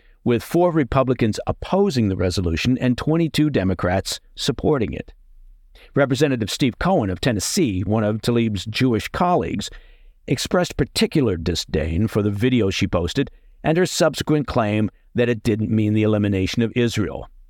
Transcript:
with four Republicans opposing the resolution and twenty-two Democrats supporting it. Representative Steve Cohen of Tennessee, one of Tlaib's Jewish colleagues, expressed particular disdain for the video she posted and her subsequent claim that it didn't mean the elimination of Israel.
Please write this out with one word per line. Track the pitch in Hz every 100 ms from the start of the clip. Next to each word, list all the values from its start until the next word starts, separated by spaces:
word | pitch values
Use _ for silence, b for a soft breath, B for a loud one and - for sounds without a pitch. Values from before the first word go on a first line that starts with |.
| _ _
with | - 120
four | - 165 175
Republicans | 160 135 135 127 127 117 101 -
opposing | - - 190 202 131 107
the | 92
resolution | 92 90 87 82 - 127
and | 123 123
twenty-two | - 160 165 - 151
Democrats | 127 95 92 92 95 - - -
supporting | - - 131 - 147 104
it. | - - - - - - - - - b
Representative | - 139 127 147 127 104
Steve | - 135 -
Cohen | 170 185 104
of | 90
Tennessee, | - 107 - - 147 92
one | 95 110
of | 107 110
Tlaib's | - 120 117 101
Jewish | 110 110 131 110 -
colleagues, | - 180 175 82 - - b b b b b -
expressed | 131 - 185 175 -
particular | 143 - 220 165 123 87
disdain | 82 82 - 78 78 82 110
for | -
the | 104
video | 101 123 127 98
she | 92 95
posted | 90 85 - 139 - - -
and | - 160
her |
subsequent | 180 - 165 135 - 151 147
claim | - 107 107 107 - _ -
that | 120
it | 120
didn't | 120 107 107
mean | 110 107
the | 107
elimination | 107 107 104 95 92 -
of | 113 113
Israel. | 120 - 98 64 - - -